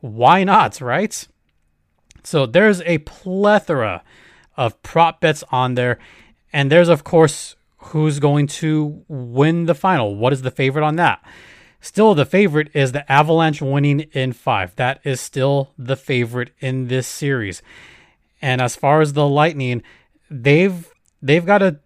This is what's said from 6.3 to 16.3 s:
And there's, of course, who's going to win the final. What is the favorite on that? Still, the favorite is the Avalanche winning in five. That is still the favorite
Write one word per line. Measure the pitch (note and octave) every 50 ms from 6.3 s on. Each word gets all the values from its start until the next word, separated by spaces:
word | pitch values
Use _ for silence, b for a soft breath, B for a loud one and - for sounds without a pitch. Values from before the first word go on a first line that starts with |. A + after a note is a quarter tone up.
| b b _ _
And | - D3 C#3 C3+
there's, | D3 E3+ F3 E3+
of | E3+ D3 -
course, | - - E3 D#3+ D3 - - - - - _ _ _ _
who's | _ - - - D3+ D#3 D#3 D3 C#3+
going | C#3+ D3 C#3+ D3 C#3+
to | C#3 - - - D#3 D#3 D#3 D3+ D3 D3+ - - _
win | D#3+ C3+ B2 A#2+ A#2 B2+ C#3+ D#3 E3 E3+ E3+
the | D#3+ E3
final. | - - F#3 F#3 D3 A#2 G#2 G2+
What | G2+ A2 B2+
is | C#3+ C3
the | B2+ B2+
favorite | - - C3+ C3 C3+ D#3 D3+
on | D3+ D3+
that? | E3 F3 D3 F#2+ - B B B B B B B B B B B B
Still, | _ - _ G3 G#3+ A3 G3+
the | C#3+ C3+
favorite | - - F#3 G#3 F#3 D3 D3+ D3+ D3
is | _ D3+ C#3 C3
the | A#2+ C#3+ C#3 -
Avalanche | C3+ C#3+ D3+ D#3 E3 D#3+ E3 D#3+ D3 C#3
winning | D3 C3+ C3+ C#3+ C#3+ D3 C#3+ C#3+ D#3 D3
in | _ C#3 C3 C3
five. | A#2+ - _ - A#2+ G2+ F#2+ F2 _
That | - C3 B2 C3+ - _
is | C#3+ C3+ B2
still | - - _ C#3 C3 C#3 C#3 C#3+ C3+ - _
the | - B2+ A#2+ C3+
favorite | C3+ _ - C#3 B2 A#2+ A#2